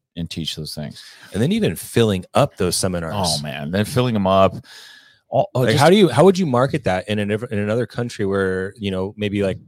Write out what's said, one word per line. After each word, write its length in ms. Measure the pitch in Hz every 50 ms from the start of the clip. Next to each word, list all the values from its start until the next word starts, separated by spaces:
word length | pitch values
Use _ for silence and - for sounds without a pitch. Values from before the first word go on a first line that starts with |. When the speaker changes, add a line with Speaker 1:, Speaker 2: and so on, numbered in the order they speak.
| _ _ _
Speaker 1:
and 120 | 85 87 80
teach 280 | - - 80 - -
those 180 | - 78 73 -
things. 300 | - 76 73 76 - - - - - - - -
Speaker 2:
And 60 | 95
then 120 | 113 151
even 240 | 202 226 208 131 85
filling 500 | - - - - 120 117 110 101 92 87 - -
up 240 | 110 135 143 - -
those 180 | 98 87 82
seminars. 380 | - - 95 90 87 85 80 -
Speaker 1:
Oh, 240 | 104 95 85 78 73 71
man. 260 | 73 69 71 73 76
Then 160 | 87 101 104
filling 300 | 85 - 123 123 127 113
'em 100 | 107 98
up. 300 | 95 95 95 95 92 - 113 - - - - - - - - _ _ _ _ _ _
All, 220 | - 127 - - _
oh, 60 | 123
Speaker 2:
Like, 120 | 127 113 110
Speaker 1:
just 100 | - 135
Speaker 2:
how 80 | 160
do 40 | 185
you, 140 | 220 202 160
how 160 | 117 123 156
would 140 | 190 196 180
you 80 | 190 151
market 360 | 123 120 131 139 - 113 -
that 220 | - 92 92 92 -
in 120 | 104 104
an, 100 | 104 101
in 300 | 104 104 117 - 110 101
another 260 | 104 104 107 120 120
country 400 | - - - 120 120 - - 104
where, 480 | 95 98 98 98 92 92 92 92 98 -
you 140 | - 101 101
know, 240 | 95 92 92 98 107 107
maybe, 260 | 107 104 98 104 101
like, 160 | 95 90 - -